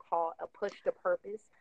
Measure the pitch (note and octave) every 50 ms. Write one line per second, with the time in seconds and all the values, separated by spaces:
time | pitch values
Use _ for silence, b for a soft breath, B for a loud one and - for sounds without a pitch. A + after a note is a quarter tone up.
0 | - - F3 E3+ E3 E3 - - E3 - - - G#3 G3 - - - F#3 - -
1 | - F#3 F3 - - G3 G#3 - - _ _ _